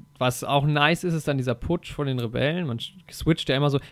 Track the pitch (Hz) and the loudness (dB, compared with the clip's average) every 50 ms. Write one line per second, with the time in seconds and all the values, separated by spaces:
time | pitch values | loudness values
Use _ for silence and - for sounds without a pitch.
0 | - - _ - 123 127 127 - - - 139 143 139 151 147 147 147 151 170 170 | -20 -16 _ -2 0 0 0 -2 -2 0 2 2 4 4 4 4 4 4 4 2
1 | - 180 165 160 - 151 143 135 123 131 120 - - - 170 175 - - - - | 0 -2 -2 -2 0 -2 -2 0 0 -2 -2 -2 -2 -2 -4 -4 -4 -6 -6 -4
2 | 147 139 131 127 117 110 117 123 127 143 160 180 175 139 113 113 - - - - | -2 -2 -2 -2 -2 -2 -2 0 0 0 0 -2 -2 -4 -4 -6 -8 -10 -14 -18
3 | - - - - - 156 165 - - - 131 135 147 147 139 135 - - | -20 -18 -14 -2 0 0 0 2 0 0 0 2 2 2 2 0 -2 -6